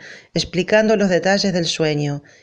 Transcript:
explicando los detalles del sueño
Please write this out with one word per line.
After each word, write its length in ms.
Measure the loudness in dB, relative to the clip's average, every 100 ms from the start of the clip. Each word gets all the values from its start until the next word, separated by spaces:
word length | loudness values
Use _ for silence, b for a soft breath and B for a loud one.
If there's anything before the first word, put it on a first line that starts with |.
| B B B
explicando 640 | -6 -4 -4 2 2 4 2
los 120 | 2
detalles 460 | 2 2 0 0
del 100 | -2
sueño 580 | -2 -2 0 0 -2 -4 b b